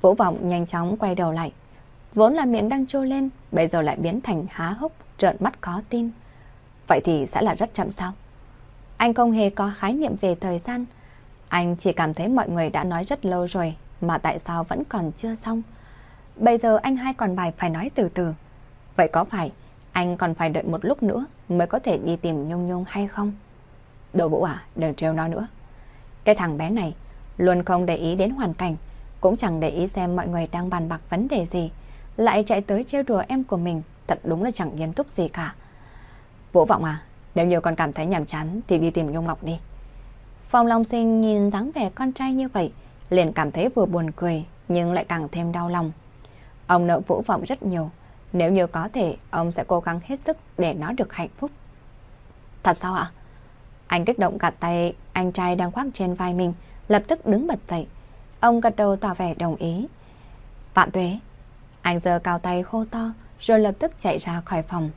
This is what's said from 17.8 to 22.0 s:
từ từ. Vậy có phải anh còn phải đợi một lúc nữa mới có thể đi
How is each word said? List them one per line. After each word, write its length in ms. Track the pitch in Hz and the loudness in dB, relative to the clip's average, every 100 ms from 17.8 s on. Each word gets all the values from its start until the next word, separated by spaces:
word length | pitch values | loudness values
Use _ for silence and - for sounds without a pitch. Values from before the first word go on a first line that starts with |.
| 226 - | -4 0
từ 140 | 196 | 0
từ. 240 | - 175 160 - - - - - - | 0 -2 -4 -12 -20 -20 -20 -10 2
Vậy 120 | 160 | 2
có 160 | 165 | 4
phải 280 | 185 202 160 - - - - | 0 -2 -4 -6 -20 -20 -6
anh 260 | 190 175 175 | -2 -2 0
còn 160 | 175 | -2
phải 160 | 165 165 | 0 0
đợi 140 | 151 | -2
một 220 | - 165 190 | -2 -2 0
lúc 180 | 277 | 0
nữa 220 | 214 190 277 - - | 0 0 -4 -12 -2
mới 180 | 175 170 | 0 2
có 120 | 170 | 0
thể 180 | 254 | 0
đi 180 | 175 | -2